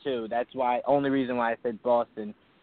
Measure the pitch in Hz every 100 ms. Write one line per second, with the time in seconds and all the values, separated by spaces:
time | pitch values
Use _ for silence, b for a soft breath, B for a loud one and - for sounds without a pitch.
0 | 143 123 110 120 123 131 127 123 - 143
1 | 143 135 123 123 117 117 123 107 123 117
2 | 117 - 104 - b b